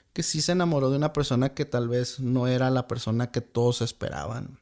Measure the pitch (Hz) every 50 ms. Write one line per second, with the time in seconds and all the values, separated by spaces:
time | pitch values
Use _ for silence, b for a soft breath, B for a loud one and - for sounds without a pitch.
0 | b b - - 160 - - 156 143 - 175 180 175 170 156 139 135 131 139 143
1 | 151 151 - 147 135 - 127 123 131 143 - - 143 - - 120 120 117 123 123
2 | 123 - - 135 131 120 131 127 123 127 127 123 131 131 131 127 123 - 120 120
3 | - 110 110 117 123 117 - 123 - - - 117 120 123 120 - 117 117 - -
4 | - - - 69 71 107 - - - - - -